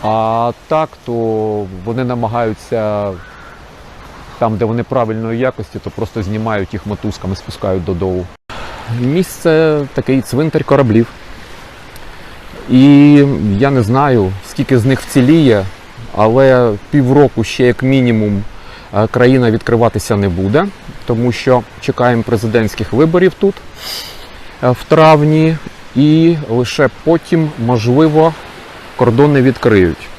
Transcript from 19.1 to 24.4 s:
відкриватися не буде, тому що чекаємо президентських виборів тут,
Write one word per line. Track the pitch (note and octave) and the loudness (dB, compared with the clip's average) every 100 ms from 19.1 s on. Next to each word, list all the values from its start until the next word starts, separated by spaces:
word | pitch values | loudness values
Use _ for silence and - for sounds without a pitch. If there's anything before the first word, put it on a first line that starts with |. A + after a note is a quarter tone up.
| - B2 C3 B2 | 2 4 4 2
відкриватися | A2 - A#2 A#2 A2 - G#2 | 0 0 0 0 -2 -4 -2
не | G2+ | 0
буде, | F2 F#2+ B2 G3 - - - - | -2 0 0 -2 -6 -18 -18 -6
тому | A#2 B2 | -2 -2
що | A#2+ - B2+ A2 - | -2 0 0 0 -12
чекаємо | - B2 B2 A#2 | -6 -2 0 0
президентських | A2+ A2+ A2 A2+ A2 - A2 | -2 -2 0 0 -2 -4 -4
виборів | A2 D#3+ F3 F#3 - | 2 2 4 2 2
тут, | G3 - - - - - - - - - | -2 -2 -14 -18 -14 -14 -14 -18 -20 -18